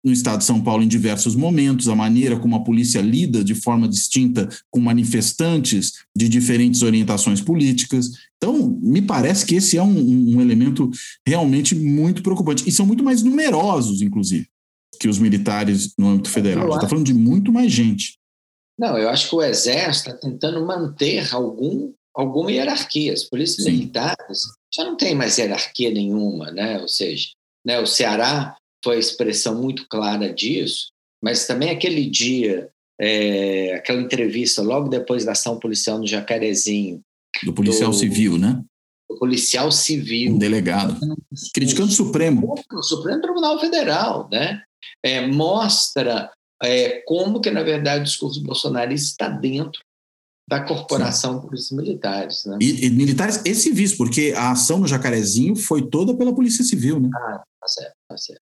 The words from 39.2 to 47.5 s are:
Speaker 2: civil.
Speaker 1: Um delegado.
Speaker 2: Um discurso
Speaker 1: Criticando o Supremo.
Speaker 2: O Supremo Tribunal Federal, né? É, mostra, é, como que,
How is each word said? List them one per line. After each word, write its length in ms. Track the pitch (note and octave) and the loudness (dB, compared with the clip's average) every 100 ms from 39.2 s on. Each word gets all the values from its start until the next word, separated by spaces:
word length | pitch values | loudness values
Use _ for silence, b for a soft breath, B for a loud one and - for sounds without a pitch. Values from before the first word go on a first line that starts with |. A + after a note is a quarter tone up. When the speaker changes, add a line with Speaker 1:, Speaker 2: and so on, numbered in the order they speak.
| B2+ B2+ - B2 D3 | -2 0 0 0 0
Speaker 2:
civil. 640 | D3 - D3+ G#2+ A#2 A#2+ | 0 0 -2 -2 -2 0
Speaker 1:
Um 40 | A2 | 2
delegado. 600 | G#2 A2 F2 F#2+ G2+ - | 2 0 0 0 -2 -2
Speaker 2:
Um 120 | D3+ D#3 _ | -6 -6 _
discurso 200 | C#3+ - | -14 -6
Speaker 1:
Criticando 340 | - C3 - G3+ | -2 0 2 2
o 60 | |
Supremo. 600 | - A3 D#3 E3 B2 A2+ - - | 2 0 0 2 2 0 -6 -10
Speaker 2:
O 100 | E3+ | -8
Supremo 400 | - D#3+ E3+ C#4+ | -6 -4 -4 -4
Tribunal 360 | F4 F4 D4+ D4+ | -4 -2 -2 0
Federal, 720 | E4 E4+ B3 D#3+ A3 - G#2+ | -2 0 0 0 -2 -4 -4
né? 300 | A2 E3 G#3 _ _ B B | -4 -4 -6 _ _ B B
É, 240 | B2+ C3 B2+ | -4 -2 0
mostra, 1040 | C#3 D#3+ G#3 G#3+ - - C#3+ A#2+ A2+ G2+ _ _ _ | 0 2 0 0 0 0 -2 -2 -2 -6 _ _ _
é, 400 | B2 B2 A#2+ - - | 0 2 0 -2 -4
como 340 | E3+ F#3+ A3 | -2 0 0
que, 100 | G#3 | -2